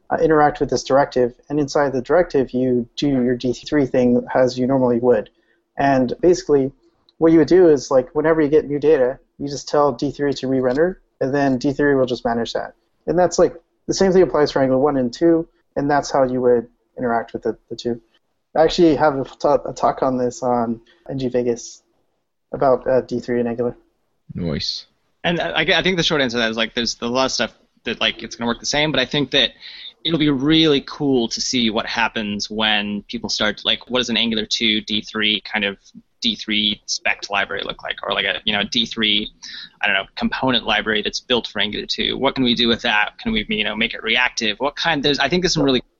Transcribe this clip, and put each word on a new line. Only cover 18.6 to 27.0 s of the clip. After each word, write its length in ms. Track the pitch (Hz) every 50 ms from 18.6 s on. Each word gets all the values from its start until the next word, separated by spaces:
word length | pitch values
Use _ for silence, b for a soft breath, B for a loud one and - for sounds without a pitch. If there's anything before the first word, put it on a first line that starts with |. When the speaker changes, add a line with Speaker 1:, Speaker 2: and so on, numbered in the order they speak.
| 160
Speaker 1:
actually 320 | 160 - - 175 165 147
have 220 | 127 151 156 139 135
a 60 | 127
ta-, 380 | - - - - 151 143 127 -
a 80 | - 127
talk 300 | - - 120 - - 151
on 160 | 135 131 127
this 240 | 123 123 120 - 135
on 380 | 123 123 123 117 113 117 113 - b b b b b
N 100 | 139 135
G 100 | 131 123
Vegas 540 | 123 123 120 123 117 117 - - - - _ _ _ _ _ _ _ _ _ _ _ _ _ _ -
about, 340 | 131 143 135 127 123 -
uh, 140 | 131 131 127 120
D 180 | - 123 120
three 180 | 117 - 123 120
and 100 | 120 120
Angular. 280 | 117 120 120 120 117 - _ _ _ _ _ _ _ _ _ - -
Speaker 2:
Nice. 520 | - 87 85 73 71 - - - - - _ _ _ _ _ _ _ -
Speaker 3:
And 180 | 165 175 165
I, 200 | 156 165 - 156
I 220 | 156 160 185 165 143
think 160 | 180 190 170
the 40 | 160
short 180 | - 170 147
answer 160 | 135 123 110
to 40 | 120
that 100 | 117 113
is, 60 | 110
like, 180 | 113 113 110 -
there's 220 | 123 117 113 - -